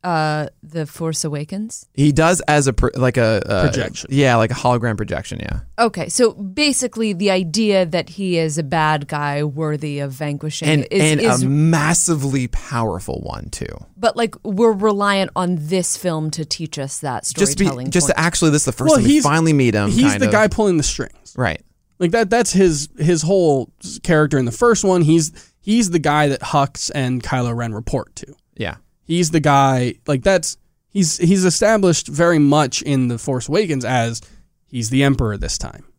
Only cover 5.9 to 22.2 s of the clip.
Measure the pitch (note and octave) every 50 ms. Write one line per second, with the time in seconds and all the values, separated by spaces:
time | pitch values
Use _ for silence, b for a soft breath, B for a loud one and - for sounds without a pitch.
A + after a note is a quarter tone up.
5.9 | - F3+ D#3 F3+ - - B3 A3 - - G3+ F#3+ F#3 C#4+ D4+ D4 C4 - B3+ A#3
6.9 | - A3 A3+ G#3+ G3+ E3+ G3+ G3 F#3+ F#3 F#3+ E3 D#3 G#3+ A3+ G#3+ G3 F#3+ F#3 E3
7.9 | D#3 F3 D#3+ - - - G3 F#3 F3 E3 D#3+ D#3+ D3 D#3+ D#3+ C3+ F3 D#3+ D#3 D#3
8.9 | D#3 D3+ C#3+ - D#3 D3 D3 D3 C#3+ D3 D3+ D3+ C3+ D3 D#3 D3+ D3+ C#3+ D3+ D3+
9.9 | C#3+ C#3+ C#3+ C#3 C3 C3 D#3 D3 C#3+ C#3+ - D#3 D#3 - - D3 D#3 D3 B2+ -
10.9 | - G3 D3+ D#3 D#3 C#3+ - - B2+ B2+ B2+ C3 C#3 D3 D#3 E3 E3 D#3 D3 D#3
11.9 | F3 - - - E3 D3 C3+ C#3 C3 C3+ B2+ A#2+ - - - - C3+ A#2+ A2+ G#2+
12.9 | F2+ F#2 - - - - - - - - - - - - - - G1+ G1+ - -
13.9 | _ - G3 A3+ G#3 - A#3 A3 - - _ G#3 G3 F#3 A#3+ A3+ A3 G3 G3+ A3
14.9 | G#3 G3+ G3+ G3+ G3 G3 F#3+ - - - F#3 F3 F3+ E3 D3 D#3 F#3+ F#3 F3 -
15.9 | - - - F#3 E3 D#3 D#3 D#3 D3 - D#3 - - - E3 D#3 - - C3+ C#3
16.9 | - - - C#3+ B2 - - - - - G3+ G3 - - G3+ F#3 C#3 B2 D#3+ F3
17.9 | - F3+ E3+ - - - D#3+ F3 - - - D#3+ D3 D3+ - C3+ A#2+ - - D#4
18.9 | D#4 C4+ G#3 A#2+ C#4+ D4+ B3 - D3+ D#3+ D#3+ D#3+ D#3 C#3+ C3 A#2+ G#2 G#2 G2+ G#2
19.9 | - - C4 C#4+ - - C4 G#3 G#3 G#3+ G#3+ G#3 - - A3 G3+ F3+ D#3 C#3+ -
20.9 | - - B2+ - - _ _ - - - B2+ F#2+ D2+ - _ _ _ _ _ _
21.9 | _ _ F3+ E3+ F3 A#3